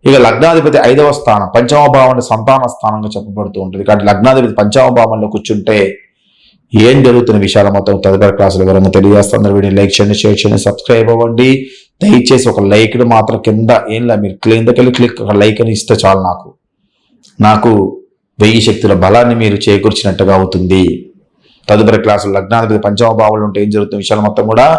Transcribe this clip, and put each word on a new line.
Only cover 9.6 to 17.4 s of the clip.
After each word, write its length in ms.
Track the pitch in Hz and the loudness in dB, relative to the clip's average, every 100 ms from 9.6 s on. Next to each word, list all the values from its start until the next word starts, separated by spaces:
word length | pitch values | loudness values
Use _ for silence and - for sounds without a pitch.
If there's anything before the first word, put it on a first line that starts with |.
| 98 98 | 0 0
లైక్ 140 | 98 - | 0 0
చేయండి, 200 | 101 101 | -2 0
షేర్ 160 | 107 104 | 0 0
చేయండి, 180 | 104 107 104 | 0 0 -2
సబ్స్క్రైబ్ 440 | 104 - 117 113 | -6 -2 0 2
అవ్వండి. 340 | 117 117 117 127 135 135 - _ _ | 0 -2 0 0 0 -4 -20 _ _
దయచేసి 440 | 202 127 123 131 120 | 2 2 2 2 2
ఒక 80 | 101 101 | 0 0
లైక్ను 340 | 104 110 120 120 | 2 2 0 0
మాత్రం 240 | 113 107 113 - | 0 0 -4 -2
కింద 240 | 110 113 117 - | -2 2 0 0
ఏం 80 | 110 120 | -6 -2
లే, 80 | 107 | -2
మీరు 120 | 101 95 | -4 -4
కిందకెళ్ళి 480 | 110 113 113 123 127 123 | 0 0 0 0 0 0
క్లిక్, 220 | 120 - | -2 -2
ఒక 100 | 107 104 | -4 0
లైక్ 180 | 107 107 | 0 0
అని 100 | 117 107 | -4 -4
ఇస్తే 160 | - 107 | -2 0
చాలు, 180 | 98 95 92 | 2 0 -2
నాకు, 200 | 87 - _ _ _ _ _ _ _ _ | -8 -12 _ _ _ _ _ _ _ _
నాకు 340 | _ | _